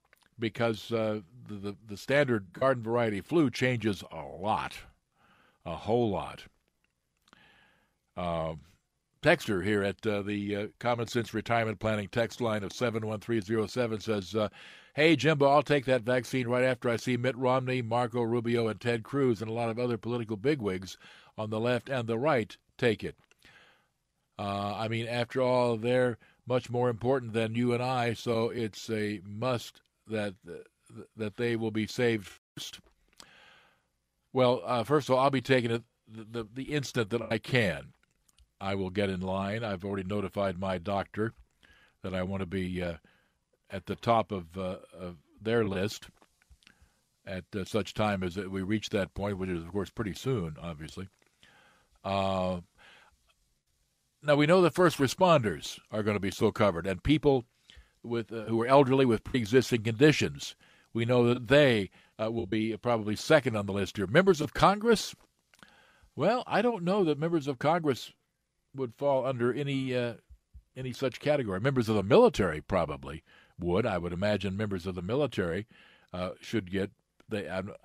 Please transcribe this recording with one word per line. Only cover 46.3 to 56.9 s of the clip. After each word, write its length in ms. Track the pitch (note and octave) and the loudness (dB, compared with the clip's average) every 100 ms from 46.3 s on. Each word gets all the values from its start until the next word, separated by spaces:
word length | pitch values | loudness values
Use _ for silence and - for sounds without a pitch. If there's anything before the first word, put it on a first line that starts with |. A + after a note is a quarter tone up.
| _ _ - _ _ _ _ _ _ - | _ _ -20 _ _ _ _ _ _ -12
at, 180 | F#2 - G#2 | -12 -8 -10
uh, 100 | F2+ | -4
such 280 | A2 F#2+ | -2 -2
time 300 | - G#2+ G2 | -2 0 0
as 140 | F#2 F2 | -2 -6
we 240 | F#2+ F#2+ | -6 -4
reach 280 | F#2 A2 - | -2 -2 -2
that 240 | G#2+ F2+ | -4 -2
point, 240 | - G2 F#2+ | -4 -6 -4
which 120 | F#2 | -4
is, 140 | E2+ | -4
of 80 | E2+ | -4
course, 180 | G2+ F2+ | -6 -6
pretty 240 | - G#2 | -6 -8
soon, 420 | E2 B2+ B2+ E2 D2+ | -6 -4 -2 -4 -8
obviously. 480 | E2+ D2+ D#2 - F#2+ _ _ _ _ _ _ _ _ _ G2 | -12 -12 -12 -14 -16 _ _ _ _ _ _ _ _ _ -2
Uh, 560 | G2 F#2+ F#2+ F#2 F2+ F2 _ - - _ _ _ _ _ _ _ _ _ _ _ _ | 0 2 0 0 -2 -8 _ -20 -20 _ _ _ _ _ _ _ _ _ _ _ _
now, 140 | D3 C#3+ | 2 4
we 100 | D3 | 6
know 160 | F#3 | 6
the 100 | E3+ | 6
first 260 | - F3 - | 6 4 4
responders 800 | C3+ - F#3 D#3 A2 D2+ - - - | 0 4 6 6 4 -4 -8 -14 -8
are 120 | G#2+ | -2
gonna 180 | G#2+ G#2 | 0 0
be 100 | F#2+ | 0
so 180 | - A2 | 2 2
covered, 380 | - G#2 E2+ | 4 2 2
and 160 | F#2 | -4